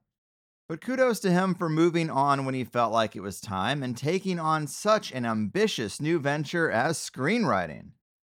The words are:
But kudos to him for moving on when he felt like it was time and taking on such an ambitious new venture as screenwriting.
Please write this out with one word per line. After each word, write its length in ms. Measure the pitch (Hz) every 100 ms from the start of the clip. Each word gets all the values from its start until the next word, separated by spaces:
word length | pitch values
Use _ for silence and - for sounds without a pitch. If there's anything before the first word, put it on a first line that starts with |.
| _ _ _ _ _ _ -
But 120 | 160
kudos 400 | - 262 254 214
to 100 | 190
him 240 | 175 190
for 140 | 175 170
moving 400 | 156 170 170 160
on 360 | 131 143 139
when 100 | 135
he 100 | 131
felt 280 | 120 123 113
like 220 | 113 110
it 60 | 107
was 200 | 98 92
time 420 | - 92 104 147
and 140 | 127 120
taking 440 | 139 185 190 175
on 260 | 160 156 147
such 460 | - 208 214 -
an 140 | 127 120
ambitious 760 | 113 104 175 214 - 107 -
new 180 | 147 170
venture 520 | 139 147 143 175 156
as 280 | 104 139 160
screenwriting. 920 | - - 135 240 180 98 82 64 - - _ _